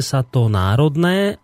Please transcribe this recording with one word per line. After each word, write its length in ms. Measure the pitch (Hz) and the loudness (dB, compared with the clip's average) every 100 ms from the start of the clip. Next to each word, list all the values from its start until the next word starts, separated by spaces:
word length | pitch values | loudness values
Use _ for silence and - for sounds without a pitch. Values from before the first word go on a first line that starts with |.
sa 160 | 139 135 | 0 -4
to 320 | 127 131 113 | -2 0 0
národné, 880 | 101 95 113 151 147 175 190 202 - | 2 2 2 2 0 0 0 -2 -6